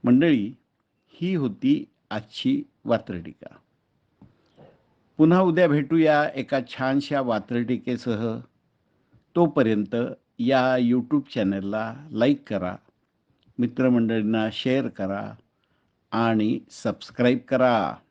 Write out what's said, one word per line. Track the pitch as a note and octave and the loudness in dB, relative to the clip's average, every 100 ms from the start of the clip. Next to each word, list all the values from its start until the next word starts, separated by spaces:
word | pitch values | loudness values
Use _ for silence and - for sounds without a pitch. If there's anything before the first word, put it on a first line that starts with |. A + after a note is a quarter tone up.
मंडळी, | B2 B2 E3 C3+ G2+ - _ _ _ _ _ | 4 4 6 2 0 -10 _ _ _ _ _
ही | - F3 F#3 | -8 -4 -2
होती | C3 G2 C3+ D3 - _ _ | -2 -2 0 0 -2 _ _
आजची | G#3+ - - - C#4+ C#4+ _ A#2 | -10 -10 -4 -2 -2 -4 _ -2
वात्रटिका. | A2+ - F2+ E2+ - - - _ _ _ _ _ _ - _ _ _ - _ _ _ _ - | -2 -2 -12 -12 -18 -20 -20 _ _ _ _ _ _ -20 _ _ _ -20 _ _ _ _ 2
पुन्हा | D#3+ F3+ | 4 6
उद्या | F#3 E3 E3+ | 4 4 4
भेटूया | D3 C#3 E3 D#3 D3 D3 C3+ | 2 2 2 4 4 0 -4
एका | A#2+ C#3 B2+ | -4 -4 -4
छानशा | - C3 C#3 C#3 C#3+ | -4 0 0 0 -4
वात्रटिकेसह. | B2+ G#2+ G2+ A#2+ A#2 B2+ - A#2+ B2 G#2+ A#2 A2+ B2+ _ _ _ _ _ _ _ _ E3+ | 0 -2 -2 -4 -2 -4 -4 -6 -4 -4 -4 -8 -12 _ _ _ _ _ _ _ _ 0
तोपर्यंत | E3+ D3 A2+ G#2+ G2 A#2 B2 A#2+ _ - | 2 4 2 2 -2 -4 -6 -10 _ -6
या | A#2+ C3 B2+ B2+ | 0 2 2 2
YouTube | A#2+ B2 A#2+ D3 C3+ B2 | 2 0 0 -4 -2 -4
चॅनलला | F#2+ G2 G2 G#2+ A2+ A#2+ D3+ | -2 -2 -4 -6 -8 -12 -10
लाईक | A2 B2 C#3+ - | 0 2 0 -4
करा, | G2+ F2+ F#2+ _ _ _ _ _ _ _ - | -6 -6 -10 _ _ _ _ _ _ _ -4
मित्रमंडळींना | A#2+ A#2+ B2+ B2 A2+ A2+ G#2+ A2 A2 | -4 0 2 2 2 0 0 -2 -2
शेअर | G#2 C3 C3 B2 | -4 -2 -2 -2
करा | - F#2+ G2 G#2 A2 _ _ _ _ _ _ _ | -6 -6 -6 -10 -16 _ _ _ _ _ _ _
आणि | A2 A#2 A2 G#2+ B2 - | -2 0 2 0 -2 -8
सबस्क्राईब | - A2+ - - - B2 B2 | -8 -8 -8 -12 0 0 0
करा. | - C3 B2+ A#2 D#2 - _ | -2 0 2 2 -2 -6 _